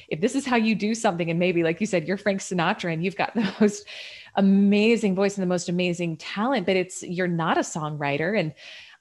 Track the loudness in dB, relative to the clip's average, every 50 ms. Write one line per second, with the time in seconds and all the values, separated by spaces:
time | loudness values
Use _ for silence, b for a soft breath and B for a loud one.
0 | B -8 -4 -2 -2 0 0 -2 -2 0 2 2 2 2 2 0 0 -2 -2 0
1 | 0 0 0 0 -2 -2 0 2 2 2 2 2 2 0 0 0 -2 0 0 0
2 | 0 -2 -4 -2 0 -2 -2 -2 -4 -4 -2 0 0 0 0 -2 -2 -4 -2 -2
3 | -2 -2 -2 -2 -4 -2 -2 -2 -2 -2 2 2 2 2 2 0 B B B B
4 | B B B B B B 0 2 4 6 6 6 6 6 6 6 4 4 4 4
5 | 2 0 2 2 0 0 0 0 0 0 0 0 0 -2 0 0 0 0 0 -2
6 | -2 -4 -4 -6 -8 -8 -4 -2 0 0 0 0 0 0 0 0 0 -2 -6 -10
7 | -10 -8 -4 -2 -2 0 0 0 0 0 0 0 -2 -2 -4 -6 -6 -6 -4 -4
8 | -2 -2 0 0 0 0 0 0 -2 -2 -6 B B B B B B B B B